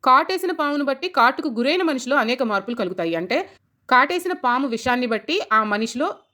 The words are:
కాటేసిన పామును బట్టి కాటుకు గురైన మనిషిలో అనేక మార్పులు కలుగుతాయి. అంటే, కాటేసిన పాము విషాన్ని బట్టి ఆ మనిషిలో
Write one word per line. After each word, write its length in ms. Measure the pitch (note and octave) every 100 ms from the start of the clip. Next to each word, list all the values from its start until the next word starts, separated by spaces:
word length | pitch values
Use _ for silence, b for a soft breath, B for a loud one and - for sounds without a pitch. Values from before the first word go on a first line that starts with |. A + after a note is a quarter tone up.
కాటేసిన 460 | - C4 D#4+ F#4 F4
పామును 340 | E4+ D4 D4
బట్టి 240 | C#4 C4+ F4+
కాటుకు 400 | D4 A#3+ C4+ D4+
గురైన 340 | A3+ B3+ F4+
మనిషిలో 340 | E4+ C4+ B3 C#4
అనేక 260 | A3+ B3
మార్పులు 340 | A#3+ G3+ G3 A#3
కలుగుతాయి. 380 | F#3+ F3+ E3
అంటే, 360 | E3 F3+ B3+ F#4+ B _ _ -
కాటేసిన 420 | B3 C#4+ F4 F4+
పాము 360 | F4+ B3+ B3 C#4
విషాన్ని 380 | A3+ B3+ B3 B3
బట్టి 340 | A3 - F4 -
ఆ 120 | -
మనిషిలో 500 | G#3+ G#3 A3+ A#3+ E4 - _